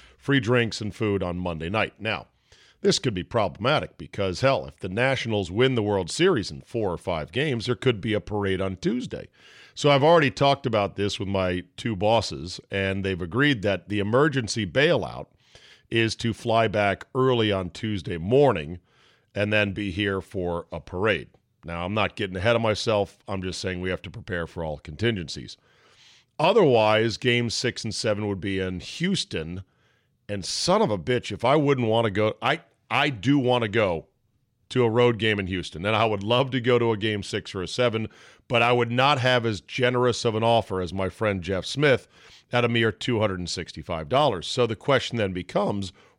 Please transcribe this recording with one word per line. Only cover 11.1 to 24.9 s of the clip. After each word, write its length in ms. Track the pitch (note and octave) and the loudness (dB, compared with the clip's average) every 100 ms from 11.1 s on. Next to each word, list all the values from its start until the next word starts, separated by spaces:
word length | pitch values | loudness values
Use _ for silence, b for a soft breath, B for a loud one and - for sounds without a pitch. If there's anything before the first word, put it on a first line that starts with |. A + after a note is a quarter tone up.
| - | -2
with 80 | G2 | -2
my 380 | G2 F#2 F2+ F2 - | 0 0 -2 -6 -10
two 200 | A#2 G2+ | -6 -2
bosses, 640 | G#2 A2+ G2 C2+ E2 - - | 2 2 0 -6 -10 -14 -8
and 320 | G2 F#2+ G2 | -4 -2 -2
they've 180 | F#2+ F#2 | -4 -4
agreed 420 | F2+ G#2+ D3 B2 | -4 0 0 2
that 260 | G2+ F#2+ E2+ | 0 -2 -2
the 100 | G#2 | -4
emergency 680 | G2+ A#2+ D#3+ C#3 A2 A#2 | 0 2 2 0 -4 -4
bailout 600 | G2 G2 D#3 C#3+ C#2+ A#1+ - _ b b b b b | -2 0 2 2 -2 -8 -14 _ b b b b b
is 240 | A2+ A2+ - | 0 0 0
to 160 | A#2 | -4
fly 360 | G#2+ A#2 A2+ A2+ | -4 0 2 2
back 380 | G#2 G2+ F#2+ - B2+ | 2 0 -2 -4 0
early 340 | C3 A#2+ A2 | 2 2 2
on 200 | F#2+ F2+ | 0 -4
Tuesday 460 | - A2 G#2 - F2 | -6 -6 -6 -6 -6
morning 600 | F2 C3 C#3+ F#2+ D2 F2+ b b b b b G2+ | 2 6 6 4 -4 -12 b b b b b -2
and 140 | G#2 | 0
then 180 | G#2+ G#2 | 2 0
be 200 | F#2+ G2+ | -2 -4
here 280 | F2+ G2+ G2 | -2 -2 -2
for 460 | - G2 F2 E2+ - | -6 -6 -4 -4 -6
a 80 | E2+ | -12
parade. 480 | - F2+ G#2+ F2 - _ _ _ | -8 -2 0 0 -4 _ _ _
Now, 220 | D2+ E2+ F2+ | -12 -8 -4
I'm 80 | |
not 220 | G#2+ F#2+ - | -2 -2 -4
getting 200 | G2+ F#2 | -8 -2
ahead 200 | G#2+ A#2 | 0 2
of 60 | |
myself. 560 | A2+ G#2 - G#2 G2 - - | 0 0 0 0 -2 -8 -10
I'm 120 | G2 | -8
just 200 | F#2 F2 | -6 -8
saying 200 | F#2+ F2+ | -8 -6
we 100 | F#2 | -4
have 120 | F2+ | -6
to 80 | - | -8
prepare 380 | A2 - F2+ E2 | -14 -8 -6 -6
for 160 | - | -8
all 140 | D#2+ D2 | -8 -8
contingencies. 800 | - | -12